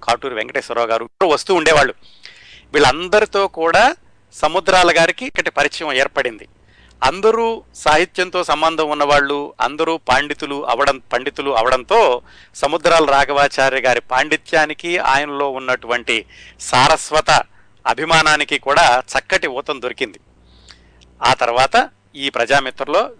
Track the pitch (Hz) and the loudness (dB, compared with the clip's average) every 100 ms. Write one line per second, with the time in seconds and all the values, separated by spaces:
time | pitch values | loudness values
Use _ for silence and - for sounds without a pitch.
0 | - 117 135 110 120 131 - 117 113 113 | -4 -4 -4 -8 -6 -8 -6 -4 -2 -2
1 | 117 _ 185 139 - 180 156 151 131 - | -6 _ -2 -2 0 0 4 4 2 -2
2 | - - - - - - _ 147 139 147 | -20 -20 -20 -20 -20 -20 _ 2 2 2
3 | 180 214 214 196 196 - 165 180 254 359 | 0 0 2 0 -2 -2 0 4 2 0
4 | _ _ _ - 156 175 190 185 175 160 | _ _ _ -4 -2 -2 2 2 4 4
5 | 165 - 254 - 170 135 143 - 156 131 | 0 -2 -8 -6 -4 -2 -4 -4 -4 -2
6 | 139 143 123 107 98 _ _ _ _ _ | 0 -2 -4 -8 -18 _ _ _ _ _
7 | 131 180 214 226 226 220 - - 151 156 | -4 0 0 2 -2 -4 -12 -4 0 2
8 | 180 - 185 185 165 151 160 160 151 147 | 0 -4 -4 -4 -2 0 0 0 -4 -2
9 | 143 143 139 143 143 - 120 151 160 165 | 2 2 2 -2 -6 -4 -4 -2 -2 -2
10 | - 127 147 143 143 143 131 120 139 135 | 0 0 0 -8 -8 -6 -4 0 0 0
11 | - 120 139 - 139 117 120 127 117 226 | -4 -4 -4 -6 -2 0 2 0 2 2
12 | 175 123 - - - - 143 160 175 165 | 4 0 -4 -20 -20 -6 -4 0 2 4
13 | 147 139 135 143 143 - 135 131 127 120 | 4 2 2 2 0 2 0 2 0 0
14 | - 131 151 156 - 160 151 151 170 180 | 0 -2 -2 -4 -2 0 0 -4 -6 -2
15 | - 139 147 143 143 131 131 127 117 120 | 0 0 -2 -4 -4 -4 -4 -4 -4 -6
16 | 117 113 - - - - - 127 143 156 | -2 -4 -6 -18 -20 -16 -2 2 4 2
17 | - 156 160 143 - - _ _ 127 117 | 0 -2 2 0 0 -12 _ _ -4 -4
18 | 160 160 156 151 143 143 135 151 156 123 | 0 2 4 0 0 -4 0 4 4 4
19 | - - - 185 160 127 151 135 120 120 | 0 -6 -2 -4 -2 -6 -8 -8 -8 -6
20 | 117 - _ _ _ _ - - _ _ | -8 -10 _ _ _ _ -20 -20 _ _
21 | - _ 123 131 120 120 135 233 - _ | -20 _ 0 2 0 2 2 2 0 _
22 | _ 147 139 120 117 139 131 131 135 175 | _ -10 -6 -4 0 0 0 -8 -2 -2
23 | 254 | -2